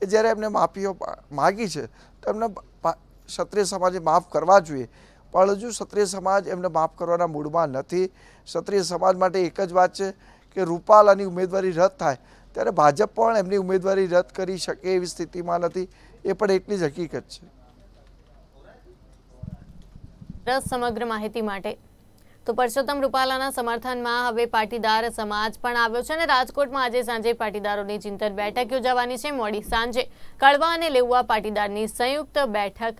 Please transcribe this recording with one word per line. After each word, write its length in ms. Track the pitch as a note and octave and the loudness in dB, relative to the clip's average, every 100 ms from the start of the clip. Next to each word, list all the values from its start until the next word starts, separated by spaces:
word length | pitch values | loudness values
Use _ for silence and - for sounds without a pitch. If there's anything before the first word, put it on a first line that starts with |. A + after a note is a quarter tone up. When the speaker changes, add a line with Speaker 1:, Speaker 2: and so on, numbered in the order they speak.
Speaker 1:
કે 60 | G3 | 2
જ્યારે 220 | A3 A3 | 4 4
એમને 200 | G#3+ G#3+ | 2 0
માફીઓ 440 | G#3 E3+ G3 G3 | 0 0 0 -6
પા-, 240 | F3+ - - - | -6 -10 -12 -10
માગી 360 | C#3+ D#3+ G3+ G#3+ | 0 2 2 -4
છે 180 | D3+ A2+ | -6 -10
તો 440 | - - - - | -14 -20 -10 -6
એમને 180 | G#3 A3+ F#3 - - | -2 -4 -6 -20 -6
પા-, 100 | E3 - - - - | -4 -4 -10 -20 -16
ક્ષત્રિય 380 | - E3+ G3+ | -8 -4 0
સમાજે 340 | F#3 G3 F#3 F3+ | 0 2 0 0
માફ 300 | D#3+ E3+ F3+ | 2 2 2
કરવા 260 | D3+ D#3+ G3 | -2 6 6
જોઈએ, 300 | D#3+ C#3 A#2 - - - - | 6 -8 -8 -14 -20 -20 -4
પણ 180 | F3+ G3 | 2 4
હજુ 180 | G3+ A#3 | 2 -4
ક્ષત્રિય 360 | G#3+ G3+ G3+ | -8 -6 -2
સમાજ 440 | G3 F#3+ F#3 G3 E3+ | -2 0 0 0 0
એમને 200 | F#3 F3+ | -6 -2
માફ 220 | D#3+ D#3+ - | 0 -2 -2
કરવાના 280 | E3+ E3+ E3+ | -2 0 0
મૂડમાં 420 | D3 D3 E3 D#3 | -2 -4 -2 0
નથી. 380 | C3 C#3 F3 F#3 _ - - | -2 -4 -2 -2 _ -20 -20
ક્ષત્રિય 380 | - F3 F3 G3 | -8 -8 -2 -2
સમાજ 340 | E3+ F3 F#3 F3+ | 0 2 2 4
માટે 260 | F#3 F#3 | 2 2
એક 180 | F3 - | -2 -2
જ 120 | F#3+ | 0
વાત 200 | F3+ F#3 | 4 4
છે 200 | - F#3+ F#3+ - - _ F#3+ | 2 -6 -6 -20 -20 _ -4
કે 80 | |
રૂપાલાની 600 | F3 E3+ - G#3+ G#3 G3 | -2 -2 6 8 10 6
ઉમેદવારી 460 | G3 F3 F#3 F#3+ F#3+ | 2 -2 -2 0 0
રદ 200 | E3 F#3+ | 2 2
થાય 280 | - E3 B2+ - - - | 2 -2 -2 -8 -20 -14
ત્યારે 180 | - - | -4 -2
ભાજપ 440 | E3+ D3 C#3+ G#3+ | 6 6 6 0
પણ 220 | - A3+ A3+ | 2 2 2
એમની 200 | F3+ G3+ | 0 -2
ઉમેદવારી 500 | F#3 F#3+ F#3 G3 F#3 | 0 0 2 0 2
રદ 180 | F3 | 2
કરી 340 | F3+ - F#3 F#3 | 0 -4 -6 -6
શકે 360 | - - F#3 | -6 -6 -2
એવી 120 | F#3 F3+ | -2 -2
સ્થિતિમાં 540 | - E3 F3+ E3+ F3 | -8 -10 -8 -4 -2
નથી, 280 | E3+ F#3 F#3 - - - | -2 -4 -8 -12 -20 -8
એ 80 | F#3 | -4
પણ 180 | F#3 G#3 | -2 2
એટલી 280 | F#3+ - G3+ | 0 0 -2
જ 40 | |
હકીકત 400 | D#3+ C#3+ E3+ C3 | -2 -4 -8 -8
છે. 360 | - - - - - - - - - - - - - - - - - B2 - - _ - - - - - - - - - - - A#3 | -10 -20 -20 -20 -20 -20 -20 -20 -20 -20 -20 -20 -20 -20 -20 -20 -20 -20 -20 -20 _ -18 -16 -16 -20 -20 -20 -20 -20 -20 -18 -10 -2
Speaker 2:
રસ 160 | C4 - | -2 -2
સમગ્ર 340 | B3+ A#3+ A3 | -4 -2 -4
માહિતી 360 | A#3+ A3 G#3+ A#3 | -4 -4 -4 -4
માટે. 380 | G#3+ G3 G#3 - - _ - - - - - | -4 -4 -8 -10 -16 _ -20 -20 -20 -14 -6
તો 80 | |
પરસોત્તમ 460 | A#3 B3 C4+ C#4 C#4+ | 0 0 0 -2 0
રૂપાલાના 500 | C4+ C4+ C4 C4 C4+ | 0 2 0 0 -4
સમર્થનમાં 800 | C4+ A#3 A#3 B3 B3 A#3+ A#3+ B3 | -4 -4 -4 -4 -6 -2 -2 -2
હવે 180 | A3+ A#3 | 0 0
પાટીદાર 640 | A3+ G#3+ A#3 A3 A3 A#3 | 0 -2 -2 0 2 0
સમાજ 480 | A3 G#3 G#3 A3 G#3 | -4 -6 -4 -4 -4
પણ 160 | A#3+ A#3+ | -4 0
આવ્યો 260 | A#3 A#3 | 0 0
છે 100 | B3 | -4
અને 140 | D#4 D#4+ | -2 2
રાજકોટમાં 580 | C4 B3+ C#4+ C#4 C4+ | 2 2 -2 -2 0
આજે 180 | B3 A#3+ | 0 0
સાંજે 300 | A#3+ A#3 A3 | -2 -2 -2
પાટીદારોની 680 | A3+ A3 G#3 G#3 G#3 G3+ G#3 | -2 -2 -4 -4 -4 -4 -6
ચિંતન 300 | G3+ G3 G#3+ | -6 -4 -4
બેઠક 440 | G3 G#3 A3 A#3+ | -2 -4 -2 -2
યોજાવાની 460 | C4 A#3+ B3 B3 B3 | 0 0 0 0 -4
છે. 120 | D4 | -6
મોડી 300 | C#4 G#3+ G#3 | -4 -4 -4
સાંજે 400 | G#3+ A3+ A#3 G#3 - - - - | -2 -2 -2 -2 -4 -8 -16 4
કડવા 320 | C4+ C#4+ D#4+ | 4 6 2
અને 160 | E4 E4 | 0 0
લેઉવા 340 | B3+ B3 B3 | 2 2 2
પાટીદારની 640 | A#3+ A3 G#3 G#3 G#3 G#3 A3 | 0 -2 -2 -2 -2 -2 -6
સંયુક્ત 500 | - B3 C#4+ D4 D4 | -2 -2 -2 -4 -2
બેઠક 560 | C4+ G#3 G3+ - A#3 A3+ | -2 -2 -4 -4 -8 -6